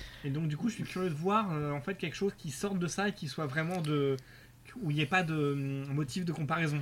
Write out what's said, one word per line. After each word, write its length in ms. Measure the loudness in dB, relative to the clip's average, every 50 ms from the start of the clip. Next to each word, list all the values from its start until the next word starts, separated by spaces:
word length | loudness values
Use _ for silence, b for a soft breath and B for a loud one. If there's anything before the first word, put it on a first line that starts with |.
| B B B B B
Et 60 | -2
donc, 180 | 0 0 0 0
du 80 | 0
coup, 120 | 0 0 0
je 60 | 0
suis 100 | -2 -6
curieux 260 | -4 -2 -2 0 0
de 40 | 0
voir, 380 | 0 2 2 4 4 2 2
euh, 180 | 0 0 0 0
en 80 | -2 -2
fait, 140 | -2 -4 -4
quelque 220 | -4 -4 -4 -2
chose 180 | 0 0 0 0
qui 140 | -2 -8 -8
sorte 280 | -6 -4 -2 0 0 0
de 80 | 0 0
ça 200 | 0 0 0 0
et 40 |
qui 160 | 0 -2 -6 -6
soit 180 | -4 -2 -2
vraiment 340 | -2 0 0 0 0 0 0
de, 360 | 0 2 2 4 4 4 2 0 b b b b b b b b -20 -16 -10 -4
où 80 | -2 0
il 60 | 2
n'y 60 | 2
ait 40 | 2
pas 160 | 4 4 4
de, 300 | 4 4 2 2 2 2
hum, 420 | 2 2 0 -2 -2 -2 -2 -2 0
motif 300 | 0 0 0 -2 -2 -2
de 80 | -2
comparaison, 460 | -2 0 0 0 2 2 2 2 2 0